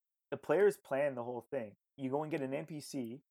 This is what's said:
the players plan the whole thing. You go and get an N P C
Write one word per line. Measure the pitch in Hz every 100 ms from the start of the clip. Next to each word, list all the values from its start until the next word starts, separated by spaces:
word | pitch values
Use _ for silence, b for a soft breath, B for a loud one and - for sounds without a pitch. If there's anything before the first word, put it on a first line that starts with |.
| _ _ _
the | 139
players | - 160 208 202
plan | - 139 143 123
the |
whole | 117 123
thing. | - 139 107 - _ -
You | 135
go | 143
and | 156
get | 160
an | 131
N | 139 156
P | 156
C | - 143 117 131 -